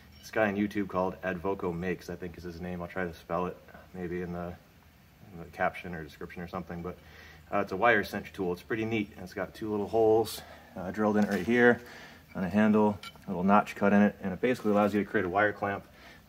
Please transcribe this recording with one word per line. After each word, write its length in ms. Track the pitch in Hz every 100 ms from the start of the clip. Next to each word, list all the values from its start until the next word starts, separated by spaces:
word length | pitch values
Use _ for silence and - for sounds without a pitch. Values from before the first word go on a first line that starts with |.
| - -
this 120 | -
guy 160 | 113 107
on 80 | 98
YouTube 320 | 104 104 95
called 280 | 92 92 90
Advoco 560 | 92 90 95 98 92 85
Makes, 320 | 92 85 -
I 60 | 87
think 240 | 90 82
is 40 |
his 160 | 87 85
name. 220 | 90 90
I'll 60 | 85
try 180 | 95 90
to 80 |
spell 320 | 82 - 87 90
it 100 | - - - -
maybe 300 | 92 87 90
in 100 | 87
the, 140 | 87 87 87 - - - - - - -
in 80 | 87
the 20 | 78
caption 420 | 78 90 - 92
or 100 | 85
description 380 | 76 - 87 -
or 60 | 85
something, 340 | 92 87 87
but, 160 | 87 - - - - - -
uh, 60 | 101
it's 120 | 98
a 60 | 95
wire 260 | 117 107
cinch 300 | 95 101 -
tool. 180 | - 92
It's 120 | 87
pretty 220 | - 113 110
neat. 260 | 113 104
And 100 | -
it's 120 | 92 -
got 180 | 92
two 160 | - 107
little 200 | 104 98
holes, 520 | 113 110 110 107 - - - - -
uh, 140 | 90
drilled 280 | 104 107 104
in 80 | 101
it 40 |
right 160 | 98 92
here 360 | 120 120 117 - - - - - 92
on 80 |
a 60 | 92
handle, 500 | 101 107 107 107 101 - - -
a 40 |
little 140 | 90
notch 300 | 95 104 - -
cut 180 | 101
in 80 | 101
it, 140 | 104 -
and 100 | 98
it 80 | 92
basically 300 | 123 123 107
allows 220 | 104 104
you 100 | 104
to 60 | 98
create 160 | 113 90
a 40 |
wire 220 | 95 104
clamp 320 | 101 101 98 - - - -